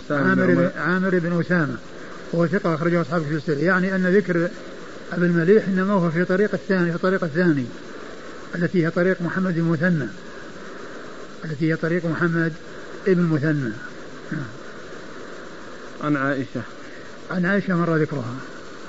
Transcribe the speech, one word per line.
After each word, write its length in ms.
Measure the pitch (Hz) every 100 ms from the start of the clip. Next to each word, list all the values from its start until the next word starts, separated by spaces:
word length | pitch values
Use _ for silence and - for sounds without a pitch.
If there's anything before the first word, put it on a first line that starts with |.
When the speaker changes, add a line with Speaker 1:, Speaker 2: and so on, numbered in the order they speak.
| -
Speaker 1:
أسامة 240 | 143 185
Speaker 2:
عامر 160 | 185 185
Speaker 1:
بن 100 | 175
Speaker 2:
بن، 40 |
Speaker 1:
عمير. 120 | 175 156
Speaker 2:
عامر 420 | 156 185 185 180
بن 200 | 170 175
أسامة، 380 | 160 180 139 117 - - - - -
وهو 140 | 170 170
ثقة، 280 | 196 185 156
أخرجه 260 | 165 175
أصحاب 200 | 143 170
الكتب 140 | 143 156
الستة. 300 | 165 139 170
يعني 300 | 185 185 190
أن 120 | 185
ذكر 420 | 202 190 170 175 - - - - - -
أبي 120 | 170 175
المليح 420 | 170 165 214 185
إنما 260 | 185 190
هو 180 | 202 170
في 140 | 160 180
طريق 240 | 185 208
الثاني، 360 | 180 - 190 170
في 60 | 170
الطريق 280 | 185 190
الثاني 420 | 175 151 175 143 117 - - - - - - - - 175
التي 300 | 175 180 160
هي 40 |
طريق 320 | 180 185 185
محمد 320 | 165 185 185
بن 60 | 165
المثنى، 480 | 165 156 180 165 113 - - - - - - - - - - - - - 160
التي 260 | 143 160
هي 40 | 160
طريق 300 | 165 175 165
محمد 480 | 151 170 165 165 160 - - - - 202
بن 60 |
المثنى. 600 | 175 175 156 156 147 120 104 - - - - - 156 117 - - - - - - - - - - - - - - -
Speaker 1:
عن 120 | 147 147
عائشة. 460 | 135 139 123 123 - - - - - - -
Speaker 2:
عن 140 | 180 175
عائشة 300 | 202 190 170
مر 220 | 170 160
ذكرها. 380 | 151 143 117 131 - - - -